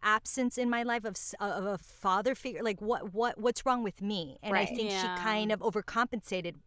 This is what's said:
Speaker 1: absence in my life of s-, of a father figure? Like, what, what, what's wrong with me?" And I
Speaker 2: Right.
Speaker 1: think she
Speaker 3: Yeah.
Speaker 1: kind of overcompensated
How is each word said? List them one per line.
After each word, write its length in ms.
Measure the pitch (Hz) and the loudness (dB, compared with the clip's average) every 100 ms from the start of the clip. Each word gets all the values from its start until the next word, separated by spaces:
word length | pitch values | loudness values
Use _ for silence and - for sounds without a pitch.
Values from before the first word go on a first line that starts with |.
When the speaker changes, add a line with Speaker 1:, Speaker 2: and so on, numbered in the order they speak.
Speaker 1:
absence 560 | 208 214 - - 247 240 | 2 2 2 2 2 2
in 100 | 247 | 0
my 120 | 240 | 0
life 220 | 240 240 | 0 -2
of 100 | 220 190 | -2 -4
s-, 180 | - - | -4 -2
of 240 | 202 196 | -2 -2
a 140 | 196 196 | -2 -4
father 560 | - - 196 185 240 | -6 -4 2 4 4
figure? 280 | 262 262 180 | 0 -2 -2
Like, 180 | 220 196 | -2 -2
what, 320 | 208 240 214 | 0 -2 -2
what, 240 | 185 240 - | 0 0 2
what's 280 | 226 233 - | 0 2 2
wrong 160 | 247 | 2
with 180 | 220 - | 0 -2
me?" 380 | 202 208 160 269 | -2 -2 -4 -8
And 140 | 208 196 | 0 2
I 40 | |
Speaker 2:
Right. 80 | 196 | 2
Speaker 1:
think 220 | 240 214 | 0 0
she 60 | 196 | 0
Speaker 3:
Yeah. 200 | 185 180 | 0 0
Speaker 1:
kind 320 | 180 214 214 | 0 0 2
of 80 | 214 | 0
overcompensated 960 | 226 208 - 226 240 233 - 185 175 156 | 0 0 -2 0 0 0 -2 -2 -2 -8